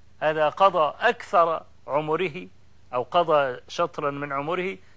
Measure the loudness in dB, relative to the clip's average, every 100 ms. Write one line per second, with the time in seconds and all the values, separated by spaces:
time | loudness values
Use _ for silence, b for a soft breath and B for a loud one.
0 | -20 -4 -2 2 0 4 4 4 0 0
1 | -2 -2 0 2 2 0 -8 -18 -4 -2
2 | 0 -2 -2 -6 -16 -20 -20 -20 -8 -6
3 | 0 2 4 2 2 -4 -10 -4 -4 -2
4 | -6 -4 -6 -6 -4 -4 -6 -10 b